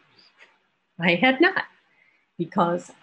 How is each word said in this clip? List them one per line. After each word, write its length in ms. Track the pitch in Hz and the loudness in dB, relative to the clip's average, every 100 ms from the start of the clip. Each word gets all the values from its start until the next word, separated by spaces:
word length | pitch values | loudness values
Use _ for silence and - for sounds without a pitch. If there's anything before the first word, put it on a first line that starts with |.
| _ _ _ _ - _ _ _ _ - | _ _ _ _ -20 _ _ _ _ -4
I 160 | 175 175 | -2 2
had 240 | 254 262 | 2 2
not, 260 | 349 381 - _ _ _ _ _ _ - | 2 0 -8 _ _ _ _ _ _ -10
because 540 | 165 202 170 175 - - | -6 -2 -2 -2 -8 -8